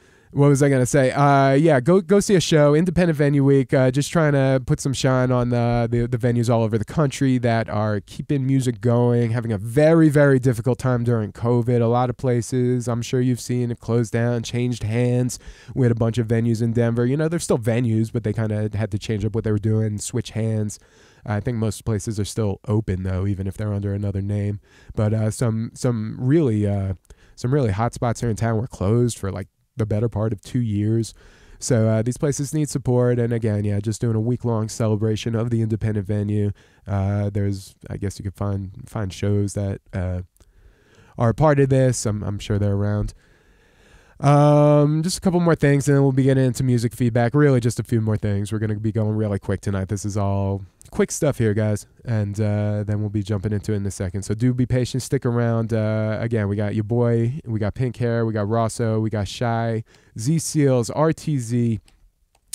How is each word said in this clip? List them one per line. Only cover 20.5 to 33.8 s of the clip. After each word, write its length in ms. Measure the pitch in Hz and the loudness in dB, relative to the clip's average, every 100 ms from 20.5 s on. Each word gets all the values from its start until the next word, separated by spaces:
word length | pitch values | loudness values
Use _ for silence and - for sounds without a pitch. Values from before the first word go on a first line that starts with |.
| 110 104 - _ _ _ _ - | -2 -4 -8 _ _ _ _ -6
I 140 | 104 | -4
think 180 | 127 117 | -2 -2
most 280 | 110 - - | -2 -4 -4
places 340 | 107 - 107 | -4 -2 -4
are 60 | 98 | -4
still 360 | - 104 95 - | -2 -4 -4 -2
open, 360 | 107 107 92 | -2 0 -4
though, 240 | 95 92 98 | -2 -2 -2
even 180 | 95 95 | -2 -4
if 100 | - | -6
they're 180 | 104 | -4
under 200 | 101 101 | -2 -2
another 280 | 101 101 98 | -4 -4 -4
name. 380 | 101 104 101 104 _ - - - | -2 -2 -2 -6 _ -20 -12 -2
But, 180 | 107 | 0
uh, 160 | 110 107 | 0 -2
some, 420 | - 120 110 117 - | 0 -2 -2 -6 -4
some 400 | 127 117 110 110 | -2 -2 -4 -4
really, 480 | 127 160 139 107 101 | 0 2 2 2 0
uh, 280 | 101 95 95 _ - _ - | 0 -2 -6 _ -20 _ -8
some 180 | 120 | -2
really 180 | 143 117 | 0 0
hot 220 | 95 120 | 0 -2
spots 280 | - 120 110 | -2 -4 -2
here 80 | 120 | -4
in 60 | 101 | -2
town 220 | 117 110 | -2 -2
were 80 | 127 | -4
closed 540 | - 92 120 123 - | -4 0 2 2 -2
for, 120 | 98 | -8
like, 160 | 95 98 _ _ - | -8 -10 _ _ -6
the 80 | 107 | -2
better 240 | 107 117 | -2 -2
part 240 | 101 113 | -2 -4
of 80 | 107 | -4
two 180 | - 127 | -6 -4
years. 540 | 117 104 107 113 110 - - _ _ - | -2 0 0 0 -2 -8 -20 _ _ -12
So, 280 | - 117 110 | 0 2 4
uh, 140 | 110 | 2
these 160 | 117 120 | 0 -2
places 380 | 151 135 139 156 | -2 -2 -4 -2
need 140 | 147 | -2
support. 500 | 139 123 123 123 120 | -2 0 2 2 2
And 120 | 117 | 0
again, 340 | 117 113 104 104 | 0 0 0 0
yeah, 140 | |
just 220 | 101 | -2